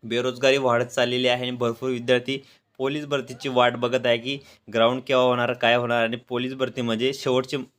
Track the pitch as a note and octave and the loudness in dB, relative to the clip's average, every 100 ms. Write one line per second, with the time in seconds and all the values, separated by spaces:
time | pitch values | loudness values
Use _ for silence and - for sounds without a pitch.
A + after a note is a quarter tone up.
0 | A#2 A#2 B2 B2 C3+ C3+ C3 A#2+ B2 - | -4 -2 -2 0 2 4 4 2 0 0
1 | A#2+ B2 B2+ B2 B2+ B2 A#2+ A#2 C3 B2 | 0 2 0 0 -2 -2 -2 -2 -4 -6
2 | A#2+ B2 B2 C3+ - _ _ _ C3 D3 | 0 0 0 -8 -8 _ _ _ -4 -4
3 | D3 C#3+ B2 B2 C#3 B2 B2 A#2+ A#2+ B2 | -4 -6 -6 -8 -2 4 4 2 -2 0
4 | A#2+ A#2+ B2 C#3 - _ - G#2+ A2+ B2+ | 2 0 -2 -10 -12 _ -6 2 2 2
5 | B2+ C3 B2+ B2 A#2+ B2 A#2 A#2+ A#2+ A#2+ | 0 2 4 2 0 0 2 2 2 0
6 | A2+ A#2+ _ A#2+ B2+ C3 B2+ A2+ A#2 A2+ | 0 -4 _ -6 -4 -4 -6 -4 -4 0
7 | B2+ C3+ C#3 B2+ B2+ C#3+ - | -2 -2 0 0 0 -8 -8